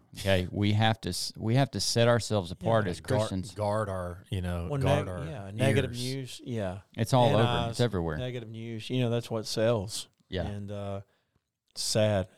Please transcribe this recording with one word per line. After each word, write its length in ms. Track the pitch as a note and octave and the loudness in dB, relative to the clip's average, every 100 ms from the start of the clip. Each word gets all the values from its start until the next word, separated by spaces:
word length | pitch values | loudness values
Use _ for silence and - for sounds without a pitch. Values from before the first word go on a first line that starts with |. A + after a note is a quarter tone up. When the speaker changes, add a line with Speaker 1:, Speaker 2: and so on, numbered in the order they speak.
| _ - | _ -4
Speaker 1:
Okay, 300 | F#2+ F#2+ F2+ | 2 2 2
Speaker 2:
<laughs> 40 | |
Speaker 1:
we 200 | - G#2 | 0 2
have 280 | G#2 A2 A2 | 4 4 2
to 80 | F#2 | -4
s-, 220 | F2+ - - | -4 -6 -4
we 180 | G2+ | 0
have 160 | B2 C3+ | 2 2
to 80 | G2+ | 0
set 280 | - A#2 A#2 | 0 4 6
ourselves 420 | A#2+ - G#2+ F2 | 4 2 -2 -2
Speaker 2:
Yeah. 60 | F2+ | -4
Speaker 1:
apart 260 | - A2+ G2+ | 2 2 2
as 140 | E2+ | -4
Speaker 3:
Guard, 200 | - G#2+ | -2 0
Speaker 1:
Christians. 320 | G#2+ F#2+ F2+ | 0 -2 -6
Speaker 3:
guard 360 | - G#2 G#2+ G2+ | -4 -2 0 -2
our, 360 | F#2+ F2 F2 - | -4 -6 -10 -6
you 100 | G2 | -4
know, 260 | F2+ F2+ E2+ | -2 -2 -2
Speaker 2:
Well, 100 | C#3+ | 0
Speaker 3:
guard 260 | - - - | 2 2 0
Speaker 2:
neg-, 80 | - | -6
Speaker 3:
our 80 | |
Speaker 2:
yeah, 260 | - - - | -8 -8 -10
negative 380 | G#2 C3 - - | 0 4 4 0
Speaker 3:
ears. 480 | A#2+ B2 C3+ B2+ - | -4 -4 -6 -8 -12
Speaker 2:
news. 0 | |
Yeah, 340 | - A2+ F#2+ F#2+ - - | -6 -4 -4 -6 -10 -4
Speaker 1:
It's 180 | A2 | 2
all 140 | C3 A#2+ | 6 6
Speaker 2:
And 80 | G#2 | 6
Speaker 1:
over. 80 | |
Speaker 2:
eyes, 260 | A#2+ A#2+ A#2 | 4 0 -2
Speaker 1:
It's 80 | A2+ | 0
everywhere. 380 | A#2+ G2 E2 D2+ | 0 2 -2 -2
Speaker 2:
negative 300 | B2+ B2 A2 | -4 -8 -10
news. 400 | A2 A2+ A2+ G#2 | -10 -10 -10 -4
You 100 | B2+ | 0
know, 100 | A#2+ | 2
that's 200 | A#2+ - | 0 -2
what 160 | A#2 G#2 | -4 -4
sells. 640 | - A2 A#2 F#2+ - - _ _ | 0 2 2 -2 -8 -10 _ _
Speaker 1:
Yeah. 180 | F#2 G2 | -6 -4
Speaker 2:
And, 240 | G2+ G2+ | -6 -8
uh, 300 | G2+ G2+ G2 - _ _ _ _ _ _ - | -8 -8 -8 -10 _ _ _ _ _ _ -8
sad. 500 | - A2+ G#2+ G2+ F#2 | 0 4 4 2 -2